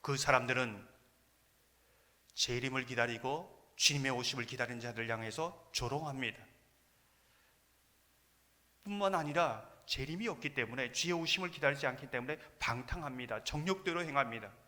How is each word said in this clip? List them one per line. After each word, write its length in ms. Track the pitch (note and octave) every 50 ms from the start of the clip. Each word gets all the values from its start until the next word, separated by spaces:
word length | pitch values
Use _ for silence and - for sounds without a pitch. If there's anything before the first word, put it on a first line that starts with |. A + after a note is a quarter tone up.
그 160 | - - C#3 C3
사람들은 680 | - - C3+ B2+ B2 B2 B2+ B2+ B2+ A#2 G#2 G2+ - - - - _ _ _ _ _ _ _ _ _ _ _ _ _ _ _ _ _ _ _ _ _ _ _ _ _ - -
재림을 500 | - - - B2 B2 B2 C3+ C3 C3 B2
기다리고 880 | A#2 B2+ A#2 A#2 A#2+ A#2 A2 B2+ B2+ C#3 D#3+ F3 - - - - - _
주님의 360 | - - - C#3+ C#3+ C3+ C3+
오심을 320 | C3 B2 B2 - - A#2 A#2+
기다리는 360 | A#2 C3+ B2 B2 A#2 B2 A#2
자들 280 | A2+ A#2+ A2 A2+ A#2 A2+
향해서 600 | A#2 A2+ A2+ A2 G#2+ - D#3+ F3 F3+ - - -
조롱합니다. 720 | - - B2 A#2+ C3+ D3 D#3+ D3 C3+ C3 B2+ A2+ G#2+ - - - - - _ _ _ _ _ _ _ _ _ _ _ _ _ _ _ _ _ _ _ _ _ _ _ _ _ _ _ _ _ _ _ _ _ _ _ _ _ _ _ _ _ _ _ _ -
뿐만 300 | G3+ G3+ G3+ G3+ G3 F#3+
아니라 520 | E3+ D3 D3 C#3+ E3+ E3+ C#3+ A2+ A2 A2 - - - -
재림이 420 | - - - C3 C#3 D#3+ F#3 A#3 A#3
없기 240 | E3+ B2 - C#3+
때문에, 400 | - C3 A#2+ A2 A#2+ C3 B2+ A#2+
주의 200 | A#2+ - D3+ E3+ F3
오심을 360 | E3+ E3 - - F#3+ F#3 F3
기다리지 360 | E3+ - D3 C#3 C#3+ C#3 -
않기 240 | C3+ B2+ - C#3+ C3+
때문에 280 | - B2 B2 C3 D3+ D3+ - - - -
방탕합니다. 880 | - - A#2 B2 B2+ - - F3+ D#3 C#3+ B2+ B2+ B2 A#2+ A2+ A2+ -
정욕대로 580 | - - D3 D3+ F#3 F#3+ F#3+ - F3 E3 E3+ F3
행합니다. 480 | D#3 C#3 C#3 C3+ A#2 A#2 A#2 - G2+ - - -